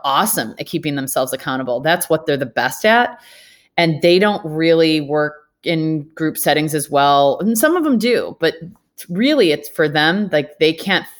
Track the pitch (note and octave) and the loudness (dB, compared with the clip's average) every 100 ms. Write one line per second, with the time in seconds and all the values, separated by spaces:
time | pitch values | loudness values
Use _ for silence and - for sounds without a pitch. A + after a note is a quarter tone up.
0 | C#3 C#3+ G#3+ B3 A3+ - C#3+ D#3+ D3 C#3+ | 0 0 0 -2 -6 -10 -8 -6 -4 -6
1 | C3 C#3 C3 C3 C#3+ C3 B2+ B2 D#3 E3+ | -4 -4 -4 -6 -6 -6 -4 -2 0 -2
2 | - D#3 - C#3 C#3+ - B2+ - G#3+ A#3 | 0 -2 0 -2 -2 -2 -4 0 2 2
3 | A#3+ - - - - _ _ - E3+ D3 | 0 -6 -20 -20 -20 _ _ -2 0 2
4 | F3 F3+ G#3 G3+ D#3+ D#3 E3 E3 E3 D#3 | 4 4 2 -2 -6 -2 2 4 4 0
5 | C#3 D3+ D3 - _ _ - E3 D#3 D#3 | 0 -2 -2 -6 _ _ -4 -2 -2 -4
6 | D3 - D#3 - E3 D3 D3+ D3+ - D3 | -8 -6 -4 -2 0 0 0 -4 -2 2
7 | C#3+ C#3+ C#3 B2+ G3+ A3+ D#4 F4+ D#4 A#3 | 4 6 4 2 0 2 2 2 2 2
8 | A#3 G3 F2 - E3 - E3+ - _ - | 2 0 -2 -2 -2 -2 -10 -20 _ -20
9 | - F3 C4 D4 F3 D3 - - D3+ D3+ | -8 -2 2 4 2 0 -4 -2 0 2
10 | D#3 G3 G3+ D3+ - - D#3 D#3+ G3 F3+ | 0 0 0 -2 -4 0 0 0 -2 -4
11 | - | -4